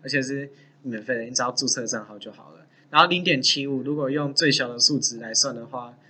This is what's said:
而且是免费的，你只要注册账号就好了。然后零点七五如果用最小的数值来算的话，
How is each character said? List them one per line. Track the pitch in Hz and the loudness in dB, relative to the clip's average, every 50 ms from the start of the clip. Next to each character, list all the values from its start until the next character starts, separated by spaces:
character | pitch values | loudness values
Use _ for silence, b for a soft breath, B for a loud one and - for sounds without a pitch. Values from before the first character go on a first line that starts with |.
| - | -8
而 | 135 | -4
且 | 135 139 | -2 -2
是 | 131 127 139 139 143 139 b b b b b b - | -2 -2 -4 -6 -8 -10 b b b b b b -10
免 | 127 113 107 104 | -10 -8 -8 -6
费 | 131 127 | -4 -4
的， | 113 113 | -4 -4
你 | 120 | -4
只 | 127 123 120 | -2 -2 -2
要 | 123 123 | -2 -2
注 | - 135 | -2 -2
册 | 120 - 131 117 | -2 -2 -2 -2
账 | 110 117 110 107 | -4 -6 -6 -8
号 | 107 104 104 | -10 -16 -16
就 | - 110 - | -16 -16 -18
好 | - - 143 - | -18 -20 -20 -20
了。 | 165 - _ b b b b | -20 -20 _ b b b b
然 | 151 151 170 | 6 6 6
后 | 175 | 6
零 | 180 180 175 | 4 2 2
点 | 175 160 131 123 | 2 2 2 4
七 | - - 143 139 | 2 2 2 0
五 | 139 139 131 123 | -2 -2 -2 -2
如 | 143 147 | -2 -2
果 | 151 143 127 | -2 -2 -2
用 | 139 151 147 139 143 | 0 -2 -2 -2 0
最 | - 160 147 | 2 4 4
小 | 135 147 131 120 | 4 4 2 -2
的 | 120 120 | 0 2
数 | - - 151 135 | 4 4 4 4
值 | - - 120 113 | 0 0 -4 -4
来 | 117 113 113 | -8 -2 0
算 | - - 139 123 | 2 2 0 0
的 | 120 117 | -8 -10
话， | 113 127 123 120 120 123 - b b | -10 -10 -10 -10 -10 -14 -20 b b